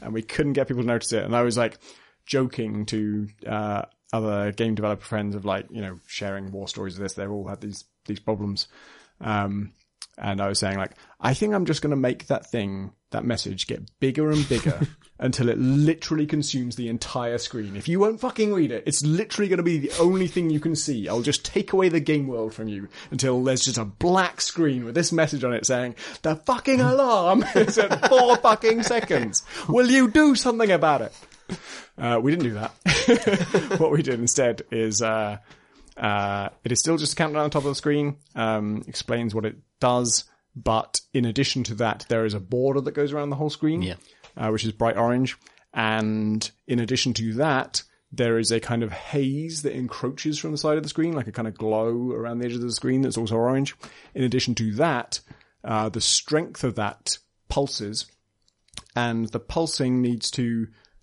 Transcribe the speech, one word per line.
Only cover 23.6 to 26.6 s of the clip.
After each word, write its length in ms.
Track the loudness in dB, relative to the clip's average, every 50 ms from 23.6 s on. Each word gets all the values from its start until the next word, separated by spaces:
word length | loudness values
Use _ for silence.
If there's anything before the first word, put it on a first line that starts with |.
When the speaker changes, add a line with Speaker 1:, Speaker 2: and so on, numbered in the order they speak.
| 2
Speaker 1:
just 140 | 0 0 -2
a 80 | -4
black 560 | -6 -4 -2 2 4 4 4 2 2 -2 -4 -6
screen 420 | -4 0 0 2 2 2 0 -4
with 100 | -4 -2
this 180 | 0 0 2 2
message 320 | 2 2 2 0 -2 -2
on 100 | -2 -2
it 100 | 0 0
saying, 300 | 0 0 0 -2 -4 -8 -10 -14 -14 -10 -4
'The 160 | -2 -2 -2
fucking 460 | -2 0 -2 -2 0